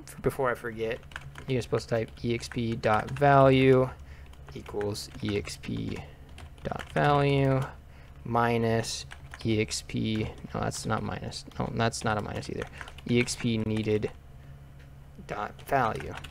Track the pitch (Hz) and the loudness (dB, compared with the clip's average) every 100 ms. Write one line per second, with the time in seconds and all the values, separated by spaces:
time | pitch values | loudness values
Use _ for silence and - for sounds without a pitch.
0 | - - 131 - 127 117 120 110 110 127 | -14 -4 -2 2 0 0 -4 -4 -4 -4
1 | - - - - - 127 - 117 - 117 | -8 -14 -14 -10 -2 -2 0 -2 0 -2
2 | 113 - 120 117 - 123 113 113 117 107 | -2 -4 -2 -2 -2 -2 -2 0 2 2
3 | 117 135 143 139 135 135 131 127 127 - | 2 4 8 10 10 10 10 8 6 -2
4 | - - - - - - - 110 104 101 | -14 -16 -16 -16 -14 -12 -8 -4 -2 -4
5 | - - 107 101 - - - 113 107 - | -8 -6 -2 -2 -2 -8 -6 -4 -4 -6
6 | - - - - - - - - - 156 | -10 -16 -16 -16 -16 -10 -8 -6 -2 2
7 | 147 143 143 139 135 131 139 - - - | 4 4 4 4 4 4 0 -8 -18 -18
8 | - - - 117 117 117 113 113 113 - | -18 -12 -2 2 4 4 4 2 0 -6
9 | - - - - 113 107 113 - - 123 | -10 -14 -14 -4 0 2 2 -4 -4 -2
10 | 110 110 110 - - 107 113 - - 107 | 0 0 -2 -6 -8 -4 -2 -2 -2 -2
11 | 104 - - - - - 127 113 113 - | -2 -6 -8 -10 -8 -6 -4 0 0 0
12 | 117 107 107 - - - - - - - | 0 0 -2 -6 -6 -8 -8 -10 -14 -8
13 | - 120 120 - 120 113 107 110 110 107 | 2 2 2 0 0 0 0 0 2 2
14 | 104 - - - - - - - - - | 0 -6 -18 -18 -16 -16 -18 -18 -18 -18
15 | - - - 110 107 - - 135 113 - | -18 -16 -8 -6 -6 -8 0 2 2 0
16 | - - - | -6 -8 -12